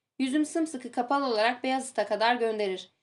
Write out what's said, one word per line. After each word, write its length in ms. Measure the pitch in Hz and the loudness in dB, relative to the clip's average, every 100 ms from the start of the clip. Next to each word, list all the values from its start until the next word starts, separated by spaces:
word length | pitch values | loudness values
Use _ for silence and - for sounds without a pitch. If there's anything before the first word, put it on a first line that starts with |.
| _ _ | _ _
Yüzüm 260 | 262 294 | 0 2
sımsıkı 480 | 302 339 320 262 233 | 0 0 -2 -4 -8
kapalı 340 | - - 277 269 | -4 0 0 2
olarak 380 | 220 226 254 | 2 2 2
Beyazıt'a 420 | 262 262 254 - 208 | -2 -2 -2 -4 -2
kadar 280 | 208 220 | 2 2
gönderir. 560 | 240 226 220 208 185 - _ | 2 0 0 -2 -2 -8 _